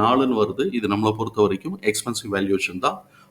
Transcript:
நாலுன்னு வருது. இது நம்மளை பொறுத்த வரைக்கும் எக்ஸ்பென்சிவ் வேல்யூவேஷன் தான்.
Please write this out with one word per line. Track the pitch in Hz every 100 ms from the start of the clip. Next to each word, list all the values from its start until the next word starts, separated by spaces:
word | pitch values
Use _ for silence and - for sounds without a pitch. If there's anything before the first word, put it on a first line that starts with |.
நாலுன்னு | 110 131 135 113
வருது. | 104 95 190
இது | 120 101
நம்மளை | 101 110 107
பொறுத்த | 104 -
வரைக்கும் | 101 98 104 95
எக்ஸ்பென்சிவ் | 107 104 123 113 110
வேல்யூவேஷன் | 98 98 98 - 90
தான். | 143 190 - _ _